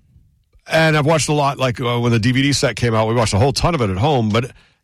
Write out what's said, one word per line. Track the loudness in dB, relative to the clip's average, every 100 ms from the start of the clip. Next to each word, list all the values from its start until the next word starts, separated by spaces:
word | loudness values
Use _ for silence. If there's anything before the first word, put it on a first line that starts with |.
| _ _ _ _ _ _ -4
And | 0 2 2
I've |
watched | 2 0 0
a |
lot, | 0 -2 -2
like, | -4 -2
uh, | -4 -2
when | 0
the | 2
D | 2
V | 0
D | 0
set | 0 -2 -2
came | -2
out, | 0 0
we |
watched | 0 0
a | 2
whole | 0
ton | 0 -2
of | 0
it | -2
at | 0
home, | 0 0 0
but, | -2 -4 -10 _ _